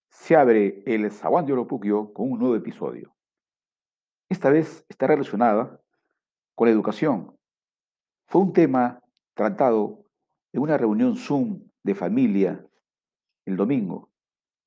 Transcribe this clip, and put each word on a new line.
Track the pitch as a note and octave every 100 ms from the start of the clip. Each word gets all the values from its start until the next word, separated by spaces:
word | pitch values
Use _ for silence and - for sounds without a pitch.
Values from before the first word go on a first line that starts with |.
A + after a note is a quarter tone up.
| _
Se | - - D#3+
abre | B2+ A2 G2 - -
el | A2 G#2
Zaguán | - D#2+ D3
de | C#3
Oro | C3 A#2+
Puquio | B2+ G2+ G#2 G#2
con | - B2+
un | A#2
nuevo | B2+
episodio. | A2 F2 - D2 A#1+ - _ _ _ _ _ _ _ _ _ _ _ -
Esta | F3+ C3+
vez | D3+ D#3 - -
está | - C3
relacionada | D3+ - G2+ A#2+ G#2+ C3 - _ _ _ _ _ _ _
con | - A#2
la |
educación. | A2 G#2 G2+ - G#2+ E2 - _ _ _ _ _ _ _ _ _
Fue | E3+
un | F#3+
tema | E3+ D#3+ C3 B2 B2 _ _ _
tratado | - G#2 G2 C3+ A2 G2+ G#2+ _ _ _ _ _
en | -
una | D3+ C#3+
reunión | A2+ G#2+ B2+ A2
Zoom | - C#3+ A#2 F#2+ - _
de | G2+ F#2+
familia | F2+ A#2 B2 G2 F#2 E2+ - _ _ _ _ _ _ _ -
el | F#2
domingo. | G#2 C#3 F#2+ D#2+ - _ _ _ _ _